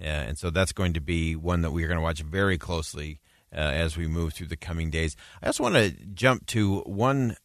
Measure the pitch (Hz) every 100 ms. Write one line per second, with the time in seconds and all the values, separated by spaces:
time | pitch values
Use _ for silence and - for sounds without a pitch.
0 | 76 76 60 73 90 82 95 - 92 80
1 | 73 85 82 80 85 87 85 80 80 85
2 | 80 78 76 92 98 87 - 85 80 76
3 | 76 76 _ _ _ 80 76 71 82 78
4 | 80 82 82 - 80 80 - 82 80 78
5 | 80 - - - - - - 165 104 -
6 | - 95 127 123 - 113 101 98 - 98
7 | 123 139 123 104